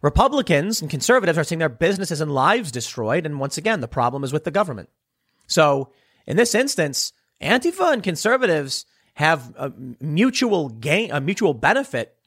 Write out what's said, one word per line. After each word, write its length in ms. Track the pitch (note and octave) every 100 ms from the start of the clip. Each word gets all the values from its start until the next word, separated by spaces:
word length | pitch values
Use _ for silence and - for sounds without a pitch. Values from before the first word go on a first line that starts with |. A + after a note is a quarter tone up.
Republicans 800 | D3 C#3+ B3 C#4+ - D#3 F3 A3
and 100 | D3+
conservatives 460 | D3 - B3+ F#3+ D#3+
are 80 |
seeing 140 | D3+ E3
their 100 | D#3+
businesses 540 | A#2 E3 F#3+ F#3+ D#3
and 120 | D3+
lives 380 | C#3 C3+ A3+ G3
destroyed, 540 | B2 A2+ - A2 D3 D#3
and 120 | D3
once 200 | C#3 -
again, 220 | F3 G#3+
the 60 | A#2
problem 380 | - A#2+ C3+
is 80 | C#3
with 120 | D3
the 60 | E3
government. 380 | E3 G3+ A#2 E2 _ _ _ _ _ _
So, 460 | - D3+ C#3 C3+ _ _ _ -
in 120 | D#3
this 160 | A#3
instance, 580 | G#3 C4+ - D3+ C3+ - _ _ _
Antifa 500 | - A#3+ D4 F4+ F4+
and 100 | C4+
conservatives 840 | F#3+ D#3+ G#3 B3+ B3 D#3+ C#3 C3 - _ _
have 420 | - D3+ D#3+ B2 -
a 160 | C#3 B2 C3 A#2+
mutual 720 | D3 D3+ B3 B3+ B3 G3 C#3+
gain, 400 | A2+ A#2+ E3 A3+
a 100 | C#3
mutual 320 | C#3 G3 G3
benefit 640 | B2 C#3+ A#3 C4+ B2+ A2 _